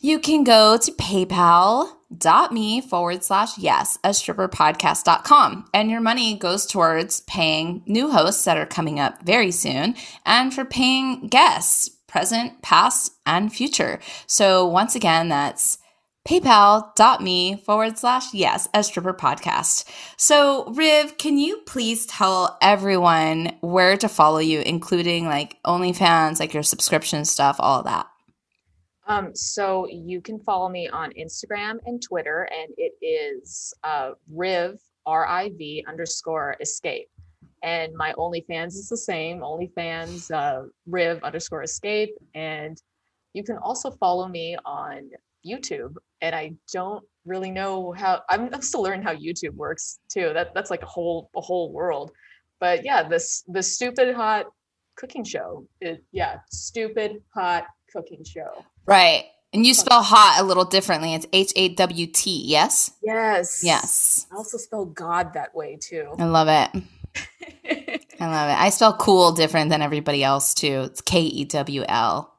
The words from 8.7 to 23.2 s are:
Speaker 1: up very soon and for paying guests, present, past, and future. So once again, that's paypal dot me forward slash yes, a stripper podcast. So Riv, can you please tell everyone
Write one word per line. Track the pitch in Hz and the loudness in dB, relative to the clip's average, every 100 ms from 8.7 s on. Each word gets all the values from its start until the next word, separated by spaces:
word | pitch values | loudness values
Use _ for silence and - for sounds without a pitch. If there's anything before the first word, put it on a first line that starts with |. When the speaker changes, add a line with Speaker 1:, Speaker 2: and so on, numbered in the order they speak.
| - 160 147 | -4 -4 0
Speaker 1:
up | 139 - | -2 -2
very | 175 226 202 | 0 2 2
soon | 170 147 131 170 247 - - - | 0 -4 -2 -2 -4 -10 -12 0
and | 233 262 | 2 2
for | 262 269 | -4 -6
paying | 247 254 262 262 254 214 | 0 0 2 -2 -6 2
guests, | 247 320 - - - - _ _ | 6 6 4 0 0 -2 _ _
present, | - 180 226 247 - | -4 -2 -2 -4 -10
past, | - 165 220 - - _ - | 4 6 6 2 -4 _ 0
and | 170 208 | 0 0
future. | - 262 - - 80 - - - | -2 -4 -2 -2 -4 -10 -18 -4
So | - 196 185 180 | 2 4 6 4
once | 170 226 247 | 2 2 0
again, | 202 165 170 | 2 2 2
that's | 143 143 - - - _ _ _ _ - | 0 -2 0 -2 -2 _ _ _ _ 0
paypal | 349 277 220 202 214 214 - | 0 6 8 8 6 2 6
dot | 220 269 | 6 6
me | 190 180 180 202 | 0 0 0 -4
forward | - 214 220 220 | -2 0 0 -2
slash | 240 254 254 | 0 0 -2
yes, | 202 165 - - | -2 0 0 0
a | 208 | 0
stripper | 202 - 180 | 0 -4 -4
podcast. | 185 135 143 - - 143 - - - - - | -2 -2 -2 -2 -2 0 -2 -4 -16 -20 -2
So | - 294 285 269 - | 4 6 6 2 -2
Riv, | 240 311 302 302 - | 0 4 6 4 -4
can | 302 285 | 0 2
you | 294 427 - | 2 -2 -8
please | 262 226 226 - | -4 -2 -2 -6
tell | - 190 185 180 - | 0 2 2 0 4
everyone | 190 202 196 190 175 165 | 4 4 2 4 4 4